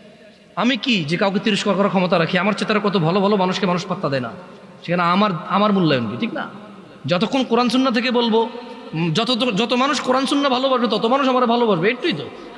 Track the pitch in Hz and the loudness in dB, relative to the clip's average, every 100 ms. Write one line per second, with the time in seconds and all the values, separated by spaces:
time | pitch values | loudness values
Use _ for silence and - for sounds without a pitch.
0 | - - - - - - 226 269 269 214 | -20 -20 -20 -20 -12 -4 0 0 0 -2
1 | 147 170 196 196 202 202 208 185 202 196 | -2 0 0 0 0 0 0 0 2 2
2 | 180 175 165 180 196 208 185 208 208 190 | 2 2 2 0 0 -2 -2 0 0 0
3 | 156 196 196 208 185 180 190 180 - - | 2 2 2 2 0 0 0 -2 -4 -4
4 | 156 135 117 107 - - - - - 175 | -2 -2 -4 -10 -18 -20 -20 -14 -4 0
5 | 170 180 208 165 - 185 208 196 165 135 | 2 2 2 0 -2 0 2 4 4 2
6 | 113 117 226 - - - - - - - | 0 -4 -6 -6 -10 -12 -20 -20 -20 -10
7 | 135 180 220 269 254 233 247 262 262 240 | -4 -2 0 0 0 0 2 2 2 0
8 | 240 247 240 220 226 - - - - 156 | 0 0 2 2 0 -4 -14 -16 -10 -4
9 | 170 160 226 247 247 196 233 247 269 285 | -2 0 0 0 0 0 0 0 0 0
10 | - 254 269 285 285 247 269 254 233 180 | 0 0 0 2 2 2 2 2 0 0
11 | 226 269 262 254 247 233 240 185 190 247 | 2 2 2 2 4 4 4 2 2 0
12 | 349 185 - - - | -2 -2 -6 -14 -18